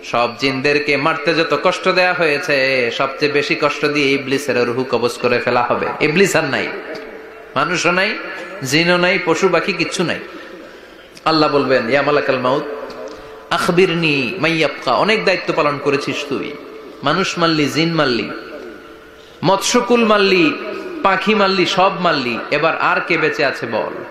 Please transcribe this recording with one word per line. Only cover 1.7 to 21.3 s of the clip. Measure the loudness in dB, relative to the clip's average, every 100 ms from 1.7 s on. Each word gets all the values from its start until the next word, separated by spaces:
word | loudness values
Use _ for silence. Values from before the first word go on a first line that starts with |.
| 0 0
দেয়া | 2 2
হয়েছে, | 2 0 0 0 2 2 2 0 0
সবচেয়ে | -4 0 0
বেশি | 0 0 0
কষ্ট | 0 0 0
দিয়ে | 2 2
ইবলিসের | 0 0 -2 0 0 0
রুহ | 0
কবজ | -2 0 0 0
করে | 0 0
ফেলা | 2 0
হবে। | 2 0 -2 0
ইবলিস | 0 4 4 4
আর |
নাই, | 0 -2 -4 -6 -10 -12 -12 -16 -18 -18 -8 -4
মানুষও | -2 0 0
নাই, | 2 0 -4 -10 -12 -12 -10
জিনও | 0 2 4 4
নাই, | 4 2 0
পশু | 2 4
পাখি | 2 0
কিচ্ছু | -2 -4 -2
নাই। | -2 -2 -8 -16 -16 -18 -18 -20 -20 -20 -20 -4 0
আল্লাহ | 2 4
বলবেন, | 2 2 2 2
"ইয়া | 2
মালাকাল | 2 2 0 0
মাউত, | 0 0 -2 -10 -12 -12 -14 -14 -18 -18 -4
আখবিরনি | -2 2 4 4 2 0 0 -2 -2
মাইয়াবকা।" | 0 2 0 -2 0
অনেক | 2 2 2 2
দায়িত্ব | 0 0
পালন | 0 0 0
করেছিস | -2 -2 -2 -6 -4
তুই, | -6 -6 -10 -14 -16 -18 -6
মানুষ | -2 0 -2 0
মারলি, | 0 2 0
জিন | 0 0
মারলি, | 2 0 0 -2 -8 -12 -14 -14 -16 -18 -20 -20 -20 -20 -4
মৎস্যকুল | 0 0 2 0 4 4 4
মারলি, | 4 4 4 4 0 -8 -8 -10 -2
পাখি | 0 2 2